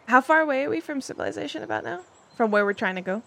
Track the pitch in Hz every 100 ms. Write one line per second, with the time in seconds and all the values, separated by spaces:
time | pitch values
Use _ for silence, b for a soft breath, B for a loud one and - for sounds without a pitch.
0 | - 254 262 320 311 262 285 330 320 277
1 | - - 98 - 294 311 - 220 - 359
2 | - _ _ - 220 208 202 196 196 185
3 | 185 208